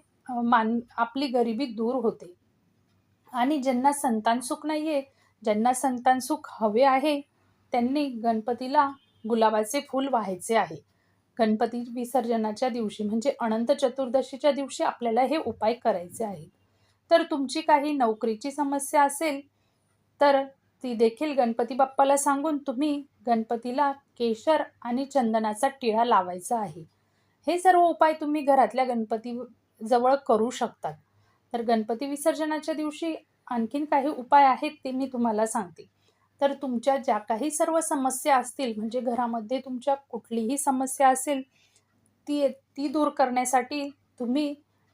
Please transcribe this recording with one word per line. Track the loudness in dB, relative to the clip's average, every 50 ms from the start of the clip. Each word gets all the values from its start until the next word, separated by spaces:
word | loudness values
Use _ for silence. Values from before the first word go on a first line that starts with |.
| _ _ _ _ _ -8
अ, | -6 -4
मान-, | 0 2 4 4 4 2 0 -2 -4 -6 _ -4
आपली | -4 -2 -2 -4 -4 -2
गरिबी | 0 0 0 0 0 -2 -4
दूर | -6 -4 -4 -4 -2 -2
होते. | 0 -2 -2 -2 -4 -10 -20 -20 _ _ _ _ _ _ _ _ _ _ _ _ _ _ _ _ _ _ _ -2
आणि | 0 0 2 2 0
ज्यांना | 0 0 0 2 2 2
संतान | 2 2 0 0 0 0 0 0 0 0
सुख | -2 -6 -8 -6 -4
नाहीये, | -4 -4 -2 -2 -2 -2 -2 -4 -6 _ _ _ _ _ _ -2
ज्यांना | -2 0 2 2 2 0
संतान | 0 0 -2 -2 0 2 2 2 2
सुख | 0 -4 -6 -6 -6
हवे | -12 -6 -2 -2 0 2 4 4
आहे, | 4 4 4 2 0 0 -2 -4 -10 _ _ _ _ _ _ _ _
त्यांनी | -2 -2 0 0 0 -2 -2 -4
गणपतीला | -4 -4 -2 -2 -2 0 -2 -4 -4 -4 -4 0 2 2 2 2 -2 -8 _ _ _ _ -4 -2
गुलाबाचे | 2 2 4 4 4 2 0 0 -2 -4 -4 -2
फूल | -4 -2 -2 0
वाहायचे | 0 -2 -2 -2 -6 -8 -4 0 0
आहे. | 0 0 0 -4 -12 -16 _ _ _ _ _ _ _ _ _ _ 0
गणपती | 2 2 2 2 0 -2 -2 -6 -10 -8 -8
विसर्जनाच्या | -8 -8 -2 0 0 0 0 -2 -2 -2 -4 -4 -2 -2 -2
दिवशी, | -2 -4 -4 -6 -6 -6 -4
म्हणजे | -2 -2 -2 -2 -2 -2 -2
अनंत | -2 -2 0 -2 0 0
चतुर्दशीच्या | 0 0 0 -2 -2 -4 -4 0 0 0 -2 -2 -6 0 0 0
दिवशी | 0 0 -4 -8 -6 -4 -4
आपल्याला | -4 -2 -4 -4 0 2 2
हे | 2 2 0 -2
उपाय | -4 -6 -6 -2 -2 -2 -2
करायचे | 0 -2 -2 -2 -2 -4 -10 -8 -8 -8
आहेत. | -8 -8 -10 -14 -20 _ _ _ _ _ _ _ _ _ _ _ _
तर | 4 4 4
तुमची | 2 -2 -4 -4 -4 -4 -2
काही | 2 4 4 4 4 0 0
नोकरीची | 2 2 0 0 0 -2 -4 -4 -4 -6 -8
समस्या | -4 -4 -4 -2 -2 -4 -4 0 2 4 4
असेल, | 4 2 0 -2 -2 -2 -4 -8 _ _ _ _ _ _ _ _ _ _ _ _ _ _ _
तर | 4 6 6 4 2 -2 -8 _ _ _ _ _ -8
ती | -6 0
देखील | 2 2 2 2 0 -2 0 2 2
गणपती | 2 2 2 -2 -2 -2 0
बाप्पाला | 0 0 2 4 2 4 4 4 4
सांगून | 4 2 0 2 0 -2 -2 -2
तुम्ही | -4 -4 -2 -2 0 0 -2 -2 -6 -12 _ _ _ -2
गणपतीला | 0 0 0 -2 -6 -6 -6 -6 -2 0 0 0
केशर | 0 -4 _ _ _ -4 -2 -2 -2 0 2 2 2 2 2 -4 -8 _
आणि | -8 -4 -4 -4 -4
चंदनाचा | 0 0 0 2 2 2 0 0 0 -2 0 -2 -2
टिळा | -2 -2 -2 0 2 2 2
लावायचा | 4 4 4 4 2 -4 -10 -4 -4 -2 -2
आहे. | -2 -6 -8 -14 -18 -20 _ _ _ _ _ _ _ _ _ _ _ -2
हे | -2 4
सर्व | 4 6 6 8
उपाय | 6 4 4 4 4 2 2
तुम्ही | 0 -2 -4 -2 -2
घरातल्या | 2 4 6 6 4 4 2 0 -2
गणपती | 0 0 -4 -4 -4 -6 -6 -6 -8 -10 -10 -12 -14 -18 _ _ _ _ _ -2 0
जवळ | 2 2 4 4 2
करू | 2 2 2 2 2 2 0
शकतात. | -2 -4 -6 -6 -6 _ -10 -10 -10 -10 _ _ _ _ _ _ _ _ _ _ -8
तर | -6
गणपती | 0 0 0 0 0 -2 -4 -6 -4
विसर्जनाच्या | -6 -6 -2 -2 -2 0 0 -2 -4 -4 -4 -4 -4 -4
दिवशी | -4 -4 -6 -6 -6 -6 -6 -6 -8 -12 _ _ _ _ -6
आणखीन | -4 -4 -4 -4 -4 -6 -2
काही | 0 0 0 0 0
उपाय | -4 -6 -2 4 6 6 6
आहेत | 6 4 2 -2 -6 -8 -8 _
ते | -8
मी | -4 -4 -4 -4 -2
तुम्हाला | -2 -2 0 0 0 0
सांगते. | -2 -2 -6 -6 -8 -12 -20 -20 _ _ _ _ _ _ _ _ _ _ _
तर | 0 0 0
तुमच्या | -2 -4 -4 -4 -2 0 0 0 0
ज्या | 0 0 0 -2
काही | 0 -2 -4 -2 -2 -4
सर्व | -2 -2 -2 0 0 0
समस्या | 0 0 -2 -2 0 -2 -2 -2 0 2 2 2
असतील, | 2 -2 -6 -6 -6 -4 -4 -4
म्हणजे | -6 -4 -4 -4
घरामध्ये | -2 -2 -2 -2 -2 -2 -4 -6 -6 -4 -6 -6
तुमच्या | -6 -8 -10 -6 -2 -2 -2
कुठलीही | -2 -4 _ -12 -12 -10 _ -4 -2 -2 -2 -2 0
समस्या | 0 0 0 0 -2 -4 0 4 4 4
असेल, | 4 4 0 -2 -2 -4 -4 -8 _ _ _ _ _ _ _ _ _ _ _ _ _ _ _ -4
ती, | -2 0 0 0
ती | 0 -4 _ _ _ -6 -6 -2
दूर | 0 2 2 2
करण्यासाठी | 2 2 0 2 2 0 0 2 0 0 0 0 -4 -6 -6 -8 -10 _ _ _ _ _
तुम्ही | -4 -2 -2 0 -2 -2 -4 -8 _ _ _ _ _ _